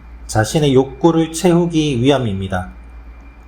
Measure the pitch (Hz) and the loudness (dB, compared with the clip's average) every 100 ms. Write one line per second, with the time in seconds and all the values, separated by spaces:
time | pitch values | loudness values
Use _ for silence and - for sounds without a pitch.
0 | - - - 107 110 165 147 131 135 - | -20 -20 -4 -2 0 0 4 2 2 0
1 | 170 165 160 - 180 170 170 160 151 120 | 2 2 -2 0 2 2 2 0 -2 0
2 | 131 135 117 95 95 92 90 - - - | 2 2 0 -6 -6 -6 -8 -16 -20 -20
3 | - - - - | -20 -20 -20 -20